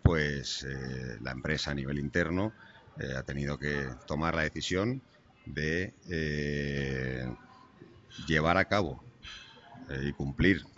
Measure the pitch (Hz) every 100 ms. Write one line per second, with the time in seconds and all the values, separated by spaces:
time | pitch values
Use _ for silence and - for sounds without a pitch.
0 | - 82 73 71 67 - 67 67 65 64
1 | 64 55 64 64 73 78 - 71 67 71
2 | 71 85 80 90 104 - - - - -
3 | 69 65 67 69 69 71 71 73 67 62
4 | - 73 82 82 76 78 - 90 110 131
5 | - - - - - 71 76 82 95 -
6 | - 85 78 73 73 73 71 71 67 65
7 | 65 64 64 58 - - - - - -
8 | - - - 78 78 87 92 101 85 67
9 | - - - - - - - - - 69
10 | 71 69 69 69 90 87 -